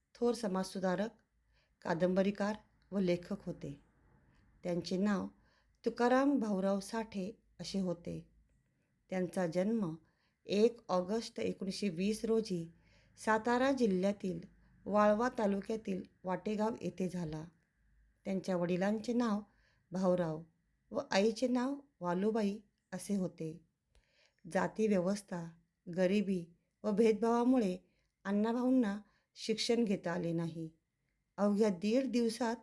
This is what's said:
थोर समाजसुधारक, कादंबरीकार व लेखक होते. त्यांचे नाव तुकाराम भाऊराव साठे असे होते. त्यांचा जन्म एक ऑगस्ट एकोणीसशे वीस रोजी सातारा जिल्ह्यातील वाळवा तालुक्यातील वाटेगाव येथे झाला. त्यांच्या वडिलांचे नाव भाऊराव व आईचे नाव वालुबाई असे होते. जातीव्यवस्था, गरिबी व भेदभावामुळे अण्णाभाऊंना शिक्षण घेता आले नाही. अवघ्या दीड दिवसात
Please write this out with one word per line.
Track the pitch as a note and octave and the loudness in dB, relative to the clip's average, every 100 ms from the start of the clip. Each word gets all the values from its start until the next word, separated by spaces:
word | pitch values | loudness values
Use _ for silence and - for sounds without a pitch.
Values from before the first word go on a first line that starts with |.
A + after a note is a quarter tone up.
| _ | _
थोर | - A#3+ | -2 0
समाजसुधारक, | A3+ G#3 F#3+ F#3 G3 F#3 F3+ G#3+ - _ _ _ _ _ _ | 0 -2 -2 -2 -2 0 0 -2 -6 _ _ _ _ _ _
कादंबरीकार | - D#3+ F3+ F#3 G3 G3+ G3+ G#3+ - _ - | -4 2 2 4 2 0 -2 -4 -10 _ -8
व | G3 | -2
लेखक | F#3 F3 F3 G3 | 2 0 -2 -10
होते. | F3+ E3 D3 C#3+ _ _ _ _ _ _ _ _ | -10 -10 -10 -14 _ _ _ _ _ _ _ _
त्यांचे | F3+ F3 E3+ F#3 | -4 -4 -2 0
नाव | G#3 F#3+ G3 - _ _ _ _ | 0 0 -2 -10 _ _ _ _
तुकाराम | A#3 A3+ A#3+ B3+ C#4 C4+ | -4 0 2 4 4 2
भाऊराव | G#3 F#3+ G3 G3 | 0 0 0 -2
साठे | F#3+ A3+ A3 G3+ F#3 - _ - | -2 -6 -6 -6 -8 -10 _ -16
असे | E3+ G3 | -8 -4
होते. | F3+ E3+ F3 E3 - _ _ _ _ _ _ _ - | -2 -4 -6 -10 -12 _ _ _ _ _ _ _ -8
त्यांचा | F#3+ F3+ F#3+ F3+ | -4 -2 -2 -2
जन्म | F3 G3 A3+ F3 D#3+ _ _ _ _ - | 0 0 0 -2 -6 _ _ _ _ -2
एक | G3 A3+ A#3 - | 4 4 2 -4
ऑगस्ट | F#3 F3+ G#3+ - - | -2 -2 -4 -6 -6
एकोणीसशे | F#3+ F3+ G3 F#3 G#3 | -4 -4 -6 -4 -4
वीस | D#3+ G3 G#3+ | -2 -2 -2
रोजी | A3 A3+ G#3+ F3 E3 - _ _ _ - | 0 0 0 -4 -6 -14 _ _ _ -6
सातारा | - A3 A3+ A#3+ C4 | 0 2 2 2 2
जिल्ह्यातील | C4+ A3+ F#3 F#3+ G3+ F#3+ E3+ - _ _ _ | 2 2 2 0 -2 -4 -6 -10 _ _ _
वाळवा | - G#3 G#3 G#3+ B3 B3 | -2 4 4 4 2 0
तालुक्यातील | G#3 G3 G3 A3 G#3+ F#3 - _ | 0 0 -2 -6 -4 -6 -8 _
वाटेगाव | F3+ F3+ G#3+ G#3 G#3+ - | -6 -4 -4 -2 -2 -2
येथे | F3 E3+ F#3 | -6 -4 -4
झाला. | F3+ D#3+ D#3 D#3+ _ _ _ _ _ _ _ | -4 -6 -8 -12 _ _ _ _ _ _ _
त्यांच्या | G3+ F#3+ F#3 F3+ | -6 -4 -2 0
वडिलांचे | F3 F3+ G3 A3 A3 | 0 0 0 0 -2
नाव | A#3+ A#3+ G#3 G#3 _ _ _ - | 0 0 -2 -6 _ _ _ -10
भाऊराव | F3+ F#3 F3+ E3 D#3 E3+ _ _ _ - | 0 2 2 0 -4 -10 _ _ _ -10
व | G#3+ - | -6 0
आईचे | F#3+ A3 A3 B3+ | 2 2 2 0
नाव | B3 B3+ C#4+ - - | 0 -2 -6 -10 -8
वालुबाई | F3 F3+ G#3 A3 G3+ G#3+ - _ - | -2 0 0 0 0 -2 -10 _ -14
असे | F#3 - G3+ | -10 -4 -2
होते. | F3 - D#3+ D#3+ _ _ _ _ _ _ _ _ F3 | -2 -4 -10 -10 _ _ _ _ _ _ _ _ -4
जातीव्यवस्था, | F#3+ F3+ - A3 G3 F3 G#3 - F3 E3+ E3 _ _ - E3+ | 0 0 0 2 4 2 -2 -6 -10 -10 -14 _ _ -6 2
गरिबी | F#3 G#3 G3 F#3 E3 _ _ _ | 4 4 2 -2 -4 _ _ _
व | G#3 | -2
भेदभावामुळे | G3+ A#3 G#3 A3+ A#3 B3 C4 G3+ F#3 _ _ _ _ | 4 6 6 2 4 4 4 2 -2 _ _ _ _
अण्णाभाऊंना | G3 G3+ A3 A#3+ B3 C4 G#3 G3+ - _ _ | -2 0 2 2 2 4 2 -2 -10 _ _
शिक्षण | - - G#3+ - A#3 | -10 -4 -2 0 2
घेता | A3 F#3+ F3 | 2 0 -2
आले | E3+ E3+ | -2 -2
नाही. | E3+ E3+ D#3+ D#3+ - _ _ _ _ _ - | -2 -4 -6 -10 -14 _ _ _ _ _ -2
अवघ्या | G#3 G3+ A3 | 2 4 2
दीड | F3 G#3 B3 C4+ | 2 2 2 2
दिवसात | A#3+ A#3 A3 A#3 A#3 | 2 0 0 -2 -4